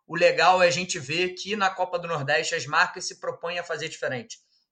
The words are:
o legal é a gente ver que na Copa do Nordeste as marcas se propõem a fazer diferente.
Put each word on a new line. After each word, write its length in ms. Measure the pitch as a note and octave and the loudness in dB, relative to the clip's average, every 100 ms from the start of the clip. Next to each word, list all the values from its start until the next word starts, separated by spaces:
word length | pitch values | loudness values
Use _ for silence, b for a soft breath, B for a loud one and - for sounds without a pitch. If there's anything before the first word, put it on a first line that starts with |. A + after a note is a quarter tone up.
| - | -10
o 120 | E3 | 4
legal 440 | F3 D#3 E3 F#3 | 4 6 6 8
é 60 | F3 | 6
a 40 | |
gente 280 | E3+ F3+ F3 | 4 -4 -6
ver 300 | C3+ D#3+ F3+ | -4 -2 -2
que 260 | - F#3+ G#3 | -4 -6 -2
na 140 | F#3+ | -2
Copa 280 | - F3+ F3 | 0 -2 -4
do 120 | E3+ | -4
Nordeste 460 | D#3+ C#3 D3+ E3 E3 | -4 0 0 0 -4
as 100 | C3+ | -2
marcas 420 | D#3 F3 - - | 0 0 -2 -12
se 140 | - | -10
propõem 360 | - - E3+ F3 | -10 -8 -6 -6
a 60 | |
fazer 240 | E3+ D#3+ D#3 | -6 -6 -8
diferente. 500 | - D3 B2+ A2+ - _ _ _ | -6 -6 -6 -8 -16 _ _ _